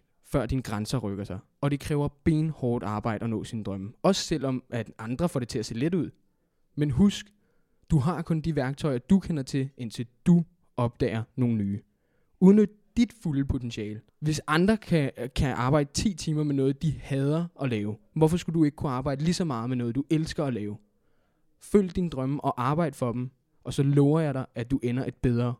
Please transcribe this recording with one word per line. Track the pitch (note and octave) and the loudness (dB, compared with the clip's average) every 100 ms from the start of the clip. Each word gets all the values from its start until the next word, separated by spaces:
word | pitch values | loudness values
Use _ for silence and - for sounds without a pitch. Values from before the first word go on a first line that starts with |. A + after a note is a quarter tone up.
| _ _ - | _ _ -4
før | D3 A2 | -2 0
dine | C3 | -2
grænser | G#2+ G#2 G#2+ C3 | -2 -4 -2 -2
rykker | G#2+ G2 | -2 -4
sig. | G2+ F#2 - _ | -6 -10 -14 _
Og | C#3 | -2
det | C#3+ | -2
kræver | - D3 D3 - | -2 -2 -4 -2
benhårdt | - D#3 D#3+ - B2 A#2+ | 0 2 0 -2 -2 -2
arbejde | F#2+ G#2+ A#2 G#2+ | -2 -4 -4 -4
at | A#2 | -4
nå | A2 | -4
sine | - A#2 | -6 -8
drømme. | G2+ G2 G2 - | -6 -8 -10 -2
Også | F3 G3 | 0 0
selvom | - D#3+ C3+ B2+ - | -2 -4 -2 -4 -6
at | A#2+ G#2+ - | -8 -8 -10
andre | A2 B2+ E3+ | -8 -2 -2
får | C#3 | -2
det | A#2+ | -4
til | A#2+ | -6
at | A2 | -6
se | |
let | A#2 D3+ | -4 -2
ud. | F3+ G#2+ - _ _ _ _ _ - | -2 -4 -8 _ _ _ _ _ -2
Men | D3 | 0
husk, | B2 G3+ - - _ _ _ _ _ - | 4 4 2 -8 _ _ _ _ _ 0
du | D#3+ | 2
har | C3+ D#3 | 2 -2
kun | E3 D#3+ | -2 -2
de | D#3 D3 | -2 -2
værktøjer, | B2+ C#3+ D#3+ B2 | -2 -2 -2 -2
du | - F#3+ | 4 4
kender | - D#3 | 4 -4
til, | C3 C#3 C3+ - | -2 -4 -4 -6
indtil | A#2+ - A#2+ _ - | -10 -8 -10 _ 6
du | F3 D#3+ _ _ - | 6 4 _ _ -2
opdager | A#2+ - B2 A2 A2 - | -2 0 -2 -2 -4 -2
nogle | B2 A2 | 0 0
nye. | G2+ G2+ - _ _ _ _ - | 0 -4 -8 _ _ _ _ 4
Udnyt | F#3 G#3 G3+ - _ - | 8 8 4 -2 _ 0
dit | A#3+ - | 0 -2
fulde | E3+ C#3 C#3 | -2 0 0
potentiale. | C3 B2 A2+ G#2 A2 - _ | -2 -4 -6 -8 -10 -16 _
Hvis | D#3 D3+ - | -4 -2 0
andre | D#3 F#3+ A3 | 4 4 2
kan, | - E3+ C#3 - A#2+ - | 2 2 2 -4 -6 -2
kan | C#3 A2+ | 0 0
arbejde | B2 D3+ C#3+ | 2 2 0
ti | - A3+ | -2 -2
timer | E3 - D3+ | -2 -2 -2
med | D3+ C#3 | 0 0
noget, | C3+ C#3 | 0 0
de | E3 - | -2 -4
hader | - B2+ C#3 D#3 E3+ - | -4 -2 0 0 -2 -4
at | C3+ | -4
lave, | A2 G#2 G#2+ _ D#3 | -2 -4 -8 _ 0
hvorfor | D#3 F3 | 2 2
skulle | - E3 | -2 2
du | |
ikke | D3 - | 2 0
kunne | D#3 | -4
arbejde | B2+ C3 C#3 | -2 -4 -2
lige | D#3+ | 0
så | F3 F3 | 0 -2
meget | A#2 A#2+ | -2 -2
med | B2+ | -2
noget, | A#2+ B2 | -2 -4
du | - | -2
elsker | D#3 D#3+ - C#3+ | -2 -2 -2 -2
at | |
lave? | A2+ G#2 G#2 _ _ _ _ _ _ _ _ | -2 -6 -10 _ _ _ _ _ _ _ _
Følg | - G#3 F#3 F3+ | 2 2 2 -2
dine | F3 | -4
drømme | C3 C3 C#3+ | -2 -2 -2
og | C#3 - B2 | -2 0 0
arbejd | D3+ E3+ | 0 -2
for | - B2 | -2 -4
dem, | A#2 B2+ - _ _ | -4 -6 -10 _ _
og | - | -6
så | C#3 | 0
lover | C#3 C#3+ C#3+ D#3+ | 2 4 6 4
jeg | D#3 | 2
dig, | C3 - - | -2 -6 -8
at | A#2+ | -4
du | C3 | -2
ender | A#2+ B2 - | 0 -2 -4
et | - | -2
bedre | C3 A#2+ B2 A#2+ | 0 2 0 -4